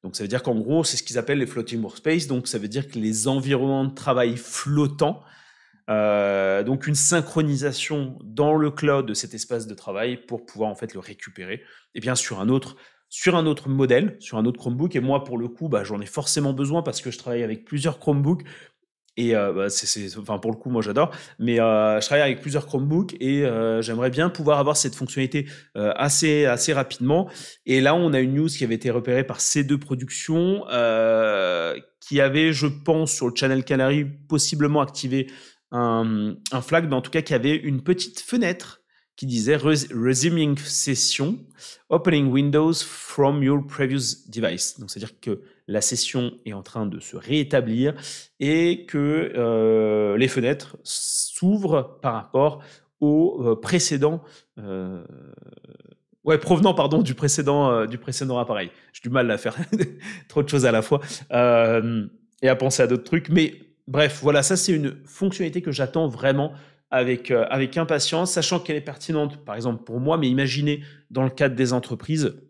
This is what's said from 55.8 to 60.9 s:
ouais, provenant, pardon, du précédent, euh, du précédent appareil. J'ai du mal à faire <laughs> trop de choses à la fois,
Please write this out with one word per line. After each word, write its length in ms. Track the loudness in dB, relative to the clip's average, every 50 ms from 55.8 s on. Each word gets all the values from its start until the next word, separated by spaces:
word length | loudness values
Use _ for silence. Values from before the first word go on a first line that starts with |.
| -20 -20 -20 _ _ _ _ _ _
ouais, 140 | 2 2 2
provenant, 340 | 6 4 4 6 6 6
pardon, 300 | 6 4 2 4 4 2
du 120 | 2 2 0
précédent, 560 | 0 0 0 2 2 2 2 4 4 4 4
euh, 160 | 4 2 2
du 120 | 0 -4 -8
précédent 400 | -8 -8 -6 -4 -2 -2 0 -2
appareil. 320 | 0 -2 -2 -4 -4 -6 -10 -20 _ _ _
J'ai 80 | -12
du 80 | _ 0
mal 200 | 2 2 2 2
à 60 | 0
faire 180 | 0 -2 -4 -4 -4 -4 -4 0 -2 -2 -2
<laughs> 360 | -4 -14 -16 -16 -16 -16 -18 _
trop 140 | -2 0
de 60 | 0 2
choses 160 | 2 4 4
à 80 | 6
la 80 | 4 4
fois, 220 | 2 2